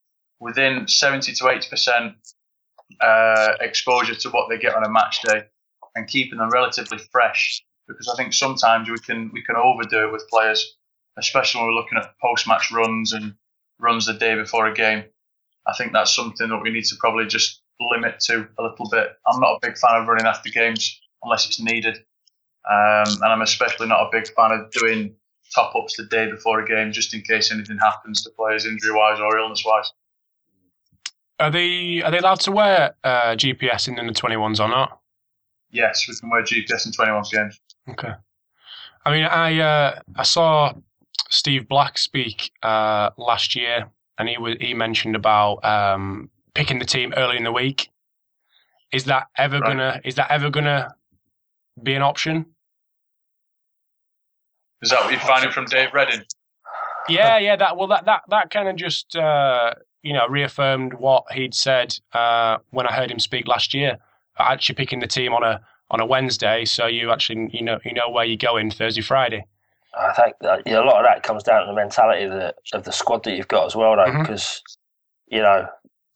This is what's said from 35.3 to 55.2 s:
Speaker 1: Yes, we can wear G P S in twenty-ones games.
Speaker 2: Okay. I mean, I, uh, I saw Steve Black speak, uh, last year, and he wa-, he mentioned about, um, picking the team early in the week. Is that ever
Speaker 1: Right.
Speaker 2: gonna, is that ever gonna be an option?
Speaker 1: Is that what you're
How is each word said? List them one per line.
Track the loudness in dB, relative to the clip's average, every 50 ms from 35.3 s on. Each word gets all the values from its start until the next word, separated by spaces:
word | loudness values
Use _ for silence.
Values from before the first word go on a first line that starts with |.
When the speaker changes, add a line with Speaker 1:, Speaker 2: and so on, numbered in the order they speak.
| _ _ _ _ _ _ _ _
Speaker 1:
Yes, | -2 0 0 0 0 0 -4 -6
we | -8
can | -12 -6 -2
wear | -2 -2
G | 0 0 -2 -2
P | -2 -2 -4
S | -4 -4
in | -6
twenty-ones | -2 -2 0 0 0 -2 -4 -2
games. | -2 -4 -4 -4 -6 _ _ _ -20 _ -18 -16
Speaker 2:
Okay. | -14 -12 -10 -12 -12 -14 _ _ _ _ _ _ _ _ _ -20 -20 -20 -20 -20 _ _ -2
I | 0
mean, | 0 2 2
I, | 2 2 2 2 2 2 2
uh, | 2 2 4 2 2 0 -2 -4 -12 -14 -6
I | -2 0
saw | 0 2 4 4 4 4 4 2 0 -2 -6 -20 _ _ _ _ _ -10 -8 -6 -2
Steve | -2 -2 0 0 0 -2 -2 0
Black | 2 2 2 2 0
speak, | -4 -4 -4 -4 -4 -6 -6 -6 -10 -10 -12 _ -6 -2
uh, | 0 0 2 2 2 0 0 0 -2 -4
last | -4 -2 -2 -2 -2 -2 -4 -4
year, | -4 -2 -2 -2 -4 -6 -8 _ _ _ _ _ -8
and | -6 -6
he | -6
wa-, | -6 -6 -6 -6 -6
he | -6 -6 -4
mentioned | -4 -4 -2 -2 -2 -2 -2 -2
about, | 0 2 4 4 4 4 2 0 0 0
um, | 0 2 2 2 2 0 0 -4 -6 -8 -10 -12 -16 _ _ _ _ -4
picking | -4 -2 -2 -2 -4
the | -4
team | -2 -2 -2 -2 -2 -2
early | 0 0 0 0
in | -2 -2
the | -2
week. | -2 -2 -2 -2 -4 -4 -8 -8 _ _ _ _ _ _ _ _ _ _ _ _ _ _ _ _ _ _ _ -6
Is | -6 -4 0
that | 0 0 0 -2 -4 -2
ever | -2 0 0 0 0
Speaker 1:
Right. | 0 0
Speaker 2:
gonna, | 0 0 -2 -2 -4 -4
is | -6 -6 -2
that | -2 0 0
ever | 0 0 0 -2
gonna | -2 0 0 0 0 0 -2 -6 -12 _ _ _ _ _ _ _ _ _ _ _ _ _ _ _ _ -8
be | -4 -2 -2
an | 0
option? | 0 0 0 -2 -4 -4 -4 -4 -6 _ _ _ _ _ _ _ _ _ _ _ _ _ _ _ _ _ _ _ _ _ _ _ _ _ _ _ _ _ _ _ _ _ _ _ _ _ _ _ _ _ _ _ _ _ _ -6
Speaker 1:
Is | -2 0
that | 2 2
what | 2 0
you're | -2 -2